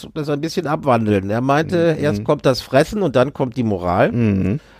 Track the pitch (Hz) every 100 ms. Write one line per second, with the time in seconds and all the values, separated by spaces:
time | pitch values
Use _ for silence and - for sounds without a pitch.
0 | - 156 147 147 160 - 147 156 143 120
1 | 107 101 98 110 131 143 160 175 170 151
2 | 143 104 113 151 143 127 - 131 202 214
3 | 180 123 131 - 131 131 113 95 87 92
4 | 156 123 110 98 92 127 - -